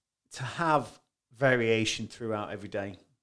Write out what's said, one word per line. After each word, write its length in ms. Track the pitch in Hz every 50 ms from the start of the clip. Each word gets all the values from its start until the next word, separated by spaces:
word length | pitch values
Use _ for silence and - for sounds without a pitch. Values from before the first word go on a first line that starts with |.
| _ _ _ _ _ _ -
to 100 | - 131
have 560 | 120 - - 170 165 156 143 120 - - - _ _ _ _ _ _ 123
variation 720 | 113 131 135 127 123 117 113 113 113 110 107 - - 113 104
throughout 420 | - - 120 110 110 104 104 -
every 180 | 98 101 98 98
day. 280 | 92 104 98 101 95 92 _ _ _ _